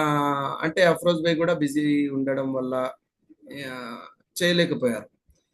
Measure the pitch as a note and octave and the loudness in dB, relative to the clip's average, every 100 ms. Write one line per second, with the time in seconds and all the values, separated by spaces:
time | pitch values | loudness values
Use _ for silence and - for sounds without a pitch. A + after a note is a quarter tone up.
0 | D3+ D3 C#3+ C#3+ C#3 - E3 F#3+ F3 D#3+ | 2 2 2 0 -2 -4 -2 4 4 4
1 | F3 E3+ E3 D#3+ E3+ E3 D3 C#3+ D3 D3 | 2 2 2 2 2 0 0 0 2 2
2 | C#3+ C3+ C3+ C3+ C3+ C3 B2+ C3 B2+ - | 0 -2 -2 -2 -2 -2 -2 -2 -4 -6
3 | _ _ _ - - C#3 C#3 B2+ A#2 G#2+ | _ _ _ -20 -16 -12 -10 -10 -12 -14
4 | F2 _ _ - F3 F3 E3+ C#3 B2 A2 | -16 _ _ -2 2 2 2 0 -2 -2
5 | - _ _ _ _ | -8 _ _ _ _